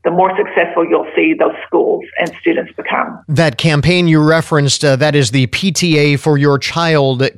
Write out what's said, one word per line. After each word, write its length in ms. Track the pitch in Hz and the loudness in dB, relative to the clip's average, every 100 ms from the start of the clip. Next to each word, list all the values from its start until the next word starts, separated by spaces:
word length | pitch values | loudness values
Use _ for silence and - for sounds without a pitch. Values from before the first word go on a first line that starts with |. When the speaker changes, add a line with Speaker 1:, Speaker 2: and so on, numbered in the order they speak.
Speaker 1:
the 80 | 170 | -2
more 180 | 175 190 190 | 0 0 0
successful 500 | - 170 170 170 165 | -2 -2 -2 -2 0
you'll 240 | 165 - 170 | -2 -2 -2
see 180 | 160 | 0
those 200 | 156 160 - - | 0 -2 -4 -4
schools 380 | 165 123 - - - | 0 0 -2 -6 -8
and 120 | 170 - | -8 -4
students 320 | 170 - - | -4 -4 -6
become. 500 | - - - - - - | -10 -6 -4 -6 -8 -4
Speaker 2:
That 320 | 147 160 117 | 0 0 0
campaign 480 | 165 147 147 180 175 | 0 0 2 2 4
you 160 | 156 | 4
referenced, 600 | 151 160 - 156 143 - | 4 2 2 0 0 0
uh, 100 | 151 135 | 0 2
that 200 | 151 147 | 2 2
is 160 | 120 | 2
the 140 | 135 127 | 0 0
P 240 | - 190 | -2 -4
T 260 | 151 175 151 | -2 0 2
A 180 | 147 139 | 2 2
for 200 | 156 143 | 0 2
Your 200 | 143 139 | 2 0
Child 680 | - 170 170 156 135 127 135 | -2 -2 0 2 2 0 -2